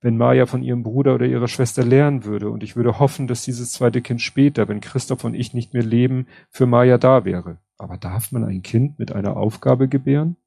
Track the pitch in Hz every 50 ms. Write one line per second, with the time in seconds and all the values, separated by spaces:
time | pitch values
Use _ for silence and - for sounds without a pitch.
0 | - 120 117 113 120 123 127 131 127 120 - 127 127 127 123 123 117 117 110 131
1 | 139 139 131 120 120 127 127 123 120 120 - - 131 117 - - 127 117 127 135
2 | 147 147 143 131 104 104 104 104 104 104 110 110 107 107 - 120 120 120 117 110
3 | 143 135 - - 139 123 127 117 - - 123 117 123 120 - - 127 120 113 123
4 | 117 - 120 117 - - - 143 139 143 143 - 107 95 107 104 - - - 131
5 | - - 131 123 - 120 113 - 123 113 - 123 117 - - 123 117 110 117 120
6 | 123 127 131 127 127 _ - - _ _ _ - 135 123 120 120 123 127 127 120
7 | - 131 135 131 101 95 92 90 87 87 85 87 _ _ _ _ - 90 90 90
8 | - 90 92 110 110 - - 123 113 110 95 95 92 - - 113 127 143 147 _
9 | 123 107 - 104 98 101 101 101 101 107 107 - - 131 131 123 135 131 135 135
10 | 131 139 135 147 156 165 175 _ _